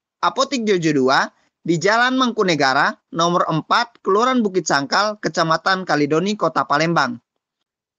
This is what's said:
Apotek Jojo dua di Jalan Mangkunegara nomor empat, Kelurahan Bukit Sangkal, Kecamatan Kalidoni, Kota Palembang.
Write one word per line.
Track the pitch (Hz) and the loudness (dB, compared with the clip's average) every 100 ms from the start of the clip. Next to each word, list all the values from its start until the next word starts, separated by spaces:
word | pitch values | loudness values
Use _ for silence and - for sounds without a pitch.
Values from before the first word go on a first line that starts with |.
| _ _ | _ _
Apotek | 175 202 269 285 214 | -2 0 -2 -2 0
Jojo | 190 160 | 0 2
dua | 147 127 143 214 - _ _ - | 2 2 2 0 -6 _ _ -4
di | 170 | -2
Jalan | 180 226 247 262 | 2 2 2 0
Mangkunegara | 254 214 196 156 135 131 175 214 _ | 0 0 0 2 2 2 0 -2 _
nomor | - 170 175 - | -2 0 0 0
empat, | 160 - 202 240 _ - | -2 0 -2 -2 _ -2
Kelurahan | 196 247 254 208 | 0 2 0 0
Bukit | 185 160 | -2 -2
Sangkal, | 208 - 208 208 208 | -2 0 -2 -2 -2
Kecamatan | - 170 165 160 190 190 | -6 -2 0 0 0 -2
Kalidoni, | 185 151 147 156 190 214 | 0 0 0 0 0 -2
Kota | 170 160 - | -2 -2 0
Palembang. | 147 165 165 131 117 _ _ _ _ _ _ _ | 0 0 0 0 -4 _ _ _ _ _ _ _